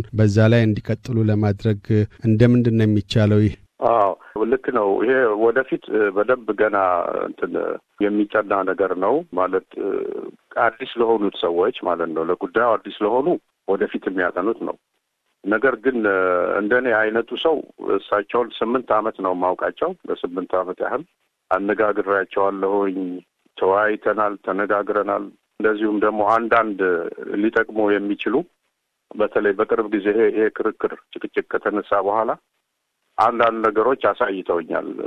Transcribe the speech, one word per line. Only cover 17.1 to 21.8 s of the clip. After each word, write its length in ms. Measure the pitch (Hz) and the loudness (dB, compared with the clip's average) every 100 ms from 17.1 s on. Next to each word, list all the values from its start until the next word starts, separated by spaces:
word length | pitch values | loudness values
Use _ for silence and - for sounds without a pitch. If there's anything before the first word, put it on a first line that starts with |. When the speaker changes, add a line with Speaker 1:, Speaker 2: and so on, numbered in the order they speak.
| 110 117 120 | 0 -4 -2
Speaker 2:
ሰው 180 | 165 156 - - - | 0 0 -4 -10 -4
እሳቸውን 580 | 98 - 104 101 117 117 | -2 0 -2 0 -2 -2
ስምንት 360 | - 113 127 120 | -2 -2 -2 0
ዓመት 260 | 107 107 - | 0 0 -4
ነው 120 | 95 | -4
የማውቃቸው። 580 | 90 90 90 92 - 160 185 - | 0 0 0 -4 -2 -6 -6 -8
ለስምንት 460 | 90 - 90 87 | -6 -6 -8 -4
ዓመት 260 | 92 90 92 | -4 -4 -6
ያህል 240 | 107 120 170 _ _ _ - | -4 -6 -8 _ _ _ -4
አነጋግሬያቸዋለሁኝ። 1500 | 95 101 101 | -2 -2 0